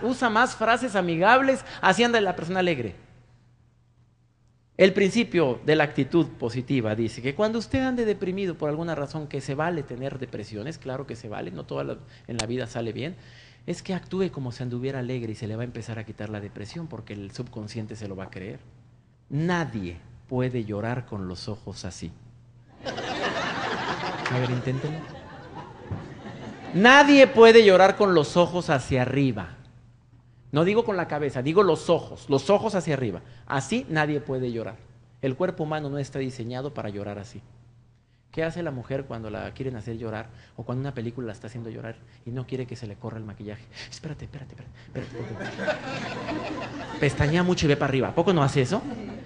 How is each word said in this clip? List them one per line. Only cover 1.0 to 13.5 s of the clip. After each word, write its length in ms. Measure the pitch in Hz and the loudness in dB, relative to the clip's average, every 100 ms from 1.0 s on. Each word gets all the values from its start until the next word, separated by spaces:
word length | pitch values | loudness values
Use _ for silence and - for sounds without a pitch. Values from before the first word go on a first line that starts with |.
| 175 165 190 254 269 262 - - | 0 4 6 6 6 2 0 0
así 240 | 185 185 | 2 4
anda 160 | 240 233 | 4 4
la 160 | 196 180 | 2 -2
persona 240 | 165 185 | -4 0
alegre. 340 | 180 151 110 - - - _ _ _ _ _ _ _ _ _ _ _ _ _ _ _ - | 0 0 -4 -8 -20 -20 _ _ _ _ _ _ _ _ _ _ _ _ _ _ _ 4
El 160 | 190 | 6
principio 640 | 196 196 220 233 170 147 117 - | 6 2 2 0 2 2 0 2
de 80 | |
la 80 | 156 | 4
actitud 460 | 147 - 135 170 160 - | 4 0 2 2 2 -2
positiva 560 | 123 127 123 139 107 | -6 -4 -2 0 0
dice 260 | 107 113 - | 0 -2 -4
que 140 | 123 | -6
cuando 240 | 139 214 226 | -2 -2 -2
usted 240 | 220 269 | -2 -2
ande 220 | 262 247 | 0 0
deprimido 500 | 226 196 185 185 196 | 0 -2 -4 -4 -4
por 140 | 165 151 | -2 -4
alguna 260 | 151 170 | -2 -4
razón, 320 | 156 139 160 147 | -4 -6 -6 -8
que 140 | 147 | -8
se 160 | 131 139 | -6 -4
vale 260 | 160 175 | -2 -2
tener 380 | 127 123 135 135 | -6 -8 -8 -8
depresiones, 580 | 127 113 101 107 120 165 | -10 -10 -10 -10 -10 -10
claro 260 | - 127 | -10 -10
que 120 | 139 117 | -10 -12
se 120 | 117 | -10
vale, 220 | 101 113 | -10 -10
no 140 | 156 | -10
toda 180 | 139 139 | -10 -8
la, 140 | 139 120 - - - | -6 -8 -14 -20 -12
en 80 | 120 | -8
la 100 | 110 | -4
vida 220 | 123 117 | -4 -6
sale 240 | 120 117 | -6 -6
bien, 240 | 110 139 180 - - - | -6 -8 -10 -18 -20 -20